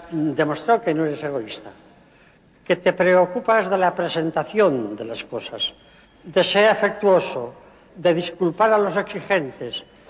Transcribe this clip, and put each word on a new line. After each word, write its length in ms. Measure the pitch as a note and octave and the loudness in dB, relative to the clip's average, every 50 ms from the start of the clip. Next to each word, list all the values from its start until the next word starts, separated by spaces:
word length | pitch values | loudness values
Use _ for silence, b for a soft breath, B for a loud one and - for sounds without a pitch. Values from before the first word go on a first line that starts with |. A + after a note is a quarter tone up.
| - - | -12 -8
demostrado 680 | E3+ D#3+ D3+ D#3 C3 C3+ D#3 D3 D3 D3 - - A#3 A3+ | -4 -2 -2 -2 0 0 -2 -2 -2 -4 0 2 2 2
que 140 | A3+ F3+ D3+ | 2 -2 -2
no 100 | D#3+ D#3+ | 0 -2
eres 180 | D3+ C#3+ - D3+ | -2 -4 -6 -8
egoísta, 480 | D3 C#3 C3+ G#2+ G#2 - - - G#2+ F#2+ - - - _ _ _ b b b b b b b b _ _ _ _ | -6 -6 -6 -8 -8 -12 -14 -16 -18 -20 -20 -20 -20 _ _ _ b b b b b b b b _ _ _ _
que 120 | - F3 | -2 -2
te 160 | F3+ - F#3+ F3+ | 0 2 -2 0
preocupas 760 | F3+ F3+ F3+ F#3 F3+ F3 F3+ - B3 A#3 - A3+ A3 G3 F#3 | 2 2 4 6 6 4 4 0 -6 0 2 2 2 2 2
de 80 | G3 | 0
la 180 | F#3+ F3+ F3 F3+ | 2 2 2 0
presentación 1040 | F#3+ F3 D#3 C3+ E3 D#3+ E3 D#3+ D#3+ D3+ - - G#3+ G#3 F3+ C#3 B2+ A2 G#2 G#2+ | 0 -4 -4 -2 -2 -2 -2 -2 -4 -4 -4 2 2 4 4 4 0 -4 -6 -8
de 80 | G#2+ A2 | -10 -10
las 200 | A2+ A#2 A2 - | -10 -10 -12 -12
cosas, 500 | - B2+ A2+ - - - G#2+ - - - b b b b b b b b _ - | -10 -10 -10 -10 -10 -10 -6 -6 -6 -8 b b b b b b b b _ -14
de 200 | F3+ D3 F#3+ F#3 | -2 0 2 2
ser 280 | - - G3 G#3 A3 | 2 4 4 4 4
afectuoso, 840 | G3+ G3+ G#3 G3 G3+ - - G3+ F#3+ E3 - - - C3+ A#2+ A#2+ - - B B B B B B B | 4 4 0 -2 -2 0 2 4 4 4 4 0 -6 -8 -10 -10 -14 -18 B B B B B B B
de 180 | F#3 D#3 F3+ E3 | -2 2 2 2
disculpar 580 | D3 - - - - F#3 E3+ D#3+ - G#3+ A3 A3 | 2 0 -6 -4 -2 -2 -2 2 2 2 4 4
a 60 | G#3 | 2
los 180 | G3+ G3 D#3+ | 2 0 0
exigentes. 880 | G3+ F#3+ - - F#3 - - G3+ F3+ C#3+ B2+ B2 - C3+ A#2+ A2 - - b b b b b | -2 -4 -4 -8 -12 -4 -2 -2 -2 -2 -4 -10 -10 -12 -10 -10 -12 -14 b b b b b